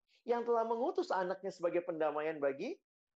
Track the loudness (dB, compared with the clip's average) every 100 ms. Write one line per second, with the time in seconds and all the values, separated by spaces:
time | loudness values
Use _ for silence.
0 | _ _ -2 0 2 2 2 0 0 0
1 | 0 0 0 -2 -6 -2 0 0 -2 0
2 | 0 2 -2 0 0 0 -6 -8 _ _
3 | _ _